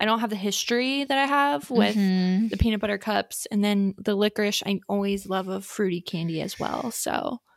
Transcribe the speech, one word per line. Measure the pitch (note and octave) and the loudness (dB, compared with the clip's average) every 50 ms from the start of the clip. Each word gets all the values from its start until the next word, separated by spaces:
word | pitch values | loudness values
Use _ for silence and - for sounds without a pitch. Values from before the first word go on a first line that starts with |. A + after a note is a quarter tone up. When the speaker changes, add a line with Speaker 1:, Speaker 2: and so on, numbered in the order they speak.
Speaker 1:
I | - | 2
don't | G#3+ A3 A3+ | 2 2 2
have | A#3 A3+ | 0 -2
the | G#3+ | -4
history | G3 F#3+ G#3 G3 - - - A#3+ A#3+ B3+ C4 C4+ C#4 C#4 | -4 -2 -2 -2 -2 -2 0 0 0 2 0 0 -2 0
that | C4+ C#4 C4+ | 0 2 2
I | C#4 | 2
have | C4+ C#4+ C#4+ C#4+ C#4+ D4 D4 D4 - | 2 4 2 4 2 2 -2 -2 0
with | C4 A#3 G#3+ G#3 G#3+ | 2 2 4 4 4
Speaker 2:
Mm-hmm. | G#3+ G3+ F#3+ F#3 F#3 F3+ F#3 F#3 F#3+ A3+ A3 | 2 2 4 4 2 2 2 2 2 2 0
Speaker 1:
the | G3+ | 2
peanut | F#3+ - A#3 A3 G3+ | 2 2 2 2 0
butter | G#3+ G#3 G#3 G3 | 0 -2 -2 -4
cups, | - - G#3 G3+ G3 - - - - - | -2 -2 0 0 -2 -2 -6 -10 -8 -2
and | - G3+ G3+ | 0 2 2
then | G#3 G#3 G3+ G3 G3 F#3+ - | 4 4 4 2 2 0 -2
the | - - G#3 | -2 0 2
licorice, | G3 G#3 G#3+ G#3 - G#3+ G#3 G#3 - - | 2 2 2 2 0 0 0 0 -2 -2
I | - G3+ F3+ - - | -2 -4 -4 -2 -2
always | G3+ G3+ G3 G3+ G3+ G3 G3 | -2 0 0 0 -2 -2 -2
love | G3 F#3+ F#3+ F#3 F#3 | -2 -2 -2 -2 -2
a | F#3+ F#3+ G3 | -4 -6 -6
fruity | - - - G#3 F#3 F3 F3 F3+ | -8 -4 -2 0 0 0 -2 -4
candy | - - E3+ E3 E3 E3 D#3+ D3+ | -6 -4 -4 -2 -2 -2 -4 -4
as | F#3+ - - | -6 -6 -6
well, | - - - - - A#3+ | -4 -4 -4 -4 -4 -6
so. | - - - - - - - - B3+ A#3+ - _ _ | -6 -4 -4 -2 -2 -2 -2 -4 -6 -6 -12 _ _